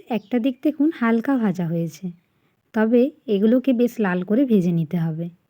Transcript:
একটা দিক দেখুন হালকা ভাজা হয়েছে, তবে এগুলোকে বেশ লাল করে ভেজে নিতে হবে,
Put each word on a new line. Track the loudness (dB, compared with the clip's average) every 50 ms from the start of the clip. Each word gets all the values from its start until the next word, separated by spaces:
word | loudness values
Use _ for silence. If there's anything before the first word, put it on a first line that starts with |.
| -4 -6
একটা | -6 -6 -6 _ -4 -2
দিক | -2 -2 -4 -2 -4
দেখুন | -4 -2 0 0 0 0
হালকা | 0 0 0 0 0 0 -2 -2
ভাজা | 0 0 0 -2 -2 -4
হয়েছে, | -4 -2 -4 -4 -6 -8 -10 -12 -14 -14 -14 _ _ _ _ _ _ _ _ _ _ -2
তবে | 0 0 2 4 4 2 2 -2 _ _
এগুলোকে | -2 0 2 4 4 4 2 2 2 2
বেশ | 2 0 0 0 -2
লাল | -2 0 0 -2 -2
করে | 0 0 0 2
ভেজে | 2 2 2 2 2 0
নিতে | 0 -2 -2 -2 -4
হবে, | -2 -4 -4 -6 -8 -10 -12 _ _ _